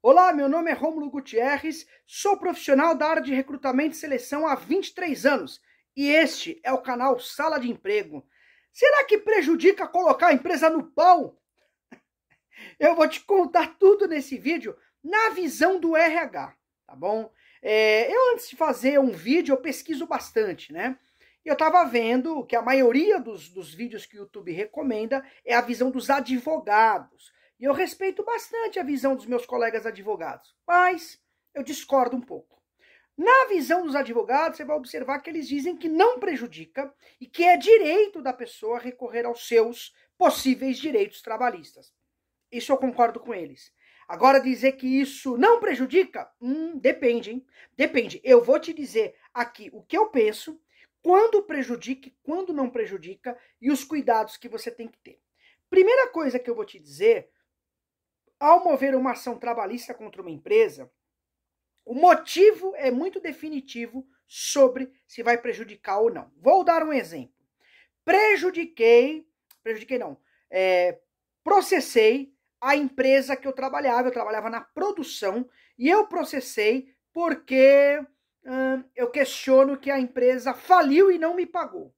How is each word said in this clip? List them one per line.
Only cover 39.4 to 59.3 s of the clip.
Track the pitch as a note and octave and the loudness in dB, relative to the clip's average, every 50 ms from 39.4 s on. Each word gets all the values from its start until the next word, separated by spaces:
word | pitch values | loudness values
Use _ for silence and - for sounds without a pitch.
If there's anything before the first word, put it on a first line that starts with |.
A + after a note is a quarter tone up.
| - | -8
seus | - A#3+ A3+ A3 A#3+ A#3+ - - - _ _ _ _ _ | 0 2 2 2 2 -4 -12 -18 -20 _ _ _ _ _
possíveis | _ F#4 D#4 - - - C4 B3+ B3+ B3+ C4+ B3 | _ 2 2 2 2 0 -2 -2 0 -2 -6 -6
direitos | - C#4 D#4 C4 G#3 G3 G3+ - - | -6 -6 -2 -2 -2 -2 -2 -6 -20
trabalhistas. | - A3+ A3 A3 B3 A#3+ G3+ F3 C#3+ - _ - _ _ _ _ _ _ _ _ _ _ _ _ _ _ | -12 -12 -6 -4 -4 -4 -4 -6 -18 -20 _ -20 _ _ _ _ _ _ _ _ _ _ _ _ _ _
Isso | - A#3+ - - | -12 -12 -2 -2
eu | C#4 | 0
concordo | C4+ C4 B3+ A#3+ - A#3+ - - | 0 0 -4 2 2 0 0 0
com | A#3 - A#3+ A3+ | -8 -12 -12 -12
eles. | F#3 E3 C#3+ - _ - _ _ _ _ _ _ _ _ - | -10 -12 -14 -16 _ -20 _ _ _ _ _ _ _ _ -18
Agora, | F3 E3+ A3 C4 C4 C4+ | -2 4 6 6 6 6
dizer | B3+ C4 B3+ - B3 C4+ C4+ | 4 2 -4 0 0 0 0
que | C4+ B3+ | 0 -4
isso | B3+ C4 C4+ C#4 C4+ - - - C4+ B3 | -2 0 0 -2 -2 -6 -10 -8 -6 0
não | A#3+ D4+ A4 A#4 A#4 | 2 4 4 4 4
prejudica? | G#4+ G#4 C#4+ A3+ C4 C4 C4 F#4 F#4 - - F#3 - _ _ _ | 2 -4 -2 -2 -4 0 2 0 0 0 -6 -14 -14 _ _ _
Hum, | A#3+ B3 C#4 D#4 D#4+ E4 E4+ | -8 -6 -6 -6 -6 -8 -10
depende, | C4+ - C4 - - C#4+ A#3+ A#3 A#3 F#3+ G3+ | 0 0 0 0 2 0 0 0 -2 -6 -8
hein? | A#3 B3+ _ _ _ _ - _ _ | -14 -14 _ _ _ _ -20 _ _
Depende. | - C#4+ D#4 D#4+ C4 A3 - - - _ | -4 -4 0 0 -2 -4 -4 -12 -10 _
Eu | C4 C4 A#3+ A#3+ | 6 6 6 6
vou | - C#4 D4 | 4 0 0
te | D4 E4+ D#4+ | 0 -8 -12
dizer | D4+ C#4+ C4 - A3 G#3+ F#3 _ _ _ _ _ | -12 -12 -6 -4 -4 -4 -4 _ _ _ _ _
aqui | B3 A#3+ - _ - G#3+ - | -8 -8 -8 _ -20 -20 -20
o | - G#3+ | -20 -20
que | _ _ - | _ _ -2
eu | - A4 | -2 -2
penso, | G#4+ - C4 G#3+ G#3+ G#3+ - - D#4+ D#4 _ _ _ _ _ _ _ _ _ | 0 0 0 0 0 -2 -6 -16 -18 -18 _ _ _ _ _ _ _ _ _
quando | _ E4 F4+ G4 A4 A4+ G#4+ G#4 G4+ | _ 4 4 6 6 4 2 0 0
prejudica | - D#4 C#4+ C4 B3 A#3+ A#3+ - A#3+ C4+ - - - | -2 -6 -6 -6 -6 -8 -10 -8 -12 -12 -12 -12 -20
e | _ _ | _ _
quando | _ - D#4 F#4 F#4+ F4+ | _ -8 -8 -8 -6 -6
não | D#4+ C#4+ C4 B3 | -6 -6 -6 -4
prejudica, | B3 A#3 A3 - G3 F#3 D#3 F3 G3 _ _ B3 B3 - _ _ _ _ | -4 -8 -8 -8 -10 -14 -14 -16 -20 _ _ -14 -14 -14 _ _ _ _
e | A#3 C4 | -4 -2
os | D4 B3+ - | -2 -2 -4
cuidados | _ D#4 D4 C4+ - A3+ A3 A3 - - | _ -8 -4 -2 0 0 0 -2 -6 -10
que | - - A#3+ | -20 -18 -14
você | A3 A3+ - A#3+ | -14 -12 -12 -12
tem | A#3 - A3+ | -14 -14 -18
que | A3+ _ _ | -18 _ _
ter. | _ - - _ _ _ _ _ _ _ _ _ _ _ | _ -20 -20 _ _ _ _ _ _ _ _ _ _ _
Primeira | - F#4+ F#4 G#4 B4 C5+ B4+ B4 | 4 4 6 6 4 2 2 0
coisa | - E4 D#4 C4 A#3+ | -2 -4 -4 -4 -4
que | B3 B3 B3 | -4 -6 -6
eu | A#3 | -8
vou | A3 G#3 | -8 -8
te | - - | -12 -14
dizer, | F#3 D3+ C#3+ C#3 D3 G3 A3+ A3+ F#3 - _ _ _ _ _ _ _ _ _ _ _ _ _ _ _ _ _ _ _ _ _ _ | -20 _ -20 -8 0 2 2 2 2 -2 _ _ _ _ _ _ _ _ _ _ _ _ _ _ _ _ _ _ _ _ _ _
ao | _ C#4+ D4 E4+ F4+ F4+ | _ 6 6 6 8 6
mover | F4+ D4+ - C4 C#4 C4 | 2 0 2 0 0 0
uma | C4 B3+ C4+ | 0 0 -2
ação | A#3 - - B3+ | -4 -6 -8 -12